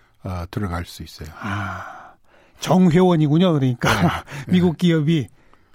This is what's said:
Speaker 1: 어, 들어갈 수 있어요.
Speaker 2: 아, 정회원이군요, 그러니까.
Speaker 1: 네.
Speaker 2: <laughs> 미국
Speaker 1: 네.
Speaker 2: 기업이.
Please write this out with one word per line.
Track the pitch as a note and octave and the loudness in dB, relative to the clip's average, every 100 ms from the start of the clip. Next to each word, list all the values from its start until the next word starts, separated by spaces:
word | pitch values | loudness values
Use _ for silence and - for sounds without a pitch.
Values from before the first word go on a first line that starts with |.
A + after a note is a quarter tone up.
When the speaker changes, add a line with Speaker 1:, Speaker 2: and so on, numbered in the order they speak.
| _ _ | _ _
Speaker 1:
어, | G2+ F2+ F2 | -10 -10 -8
들어갈 | - G2+ E2+ | -6 -6 -6
수 | E2+ - | -8 -12
있어요. | D#2+ - D#2+ - | -16 -16 -16 -12
Speaker 2:
아, | A2 G2 G2 F#2+ - - - _ _ _ _ - | -8 -6 -8 -10 -14 -18 -20 _ _ _ _ -10
정회원이군요, | - F3 F#3 D#3+ F#3 E3+ D3+ D#3 F#3 | 0 4 6 6 4 4 2 2 2
그러니까. | D3+ C3+ A#2+ D3+ G#2+ E3+ - - C#3+ - | 2 0 0 0 0 0 -2 -10 -14 -2
Speaker 1:
네. | |
Speaker 2:
<laughs> | |
미국 | F3+ F3 D3 | 2 2 2
Speaker 1:
네. | F3 | 2
Speaker 2:
기업이. | E3 D3 E3 A2 - _ _ _ | 2 2 0 -2 -10 _ _ _